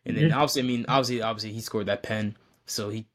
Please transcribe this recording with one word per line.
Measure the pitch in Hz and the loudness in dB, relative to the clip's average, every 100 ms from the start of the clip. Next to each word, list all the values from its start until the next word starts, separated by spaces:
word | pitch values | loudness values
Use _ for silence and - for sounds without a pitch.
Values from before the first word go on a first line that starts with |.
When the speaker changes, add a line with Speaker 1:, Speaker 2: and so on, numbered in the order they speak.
Speaker 1:
And | - - | -6 2
then | 160 | 4
Speaker 2:
Yeah. | 143 | 4
Speaker 1:
obviously, | 196 143 | 2 2
I | |
mean, | 127 120 117 | 0 0 2
obviously, | 135 123 123 | 2 2 0
obviously | 110 110 107 | -2 -4 -8
he | 110 | -10
scored | 113 110 98 | -6 -4 0
that | 101 | -2
pen. | - 110 107 107 _ _ - | 0 -2 -2 -6 _ _ -10
So | - 104 | -6 -4
he | 110 110 | -6 -10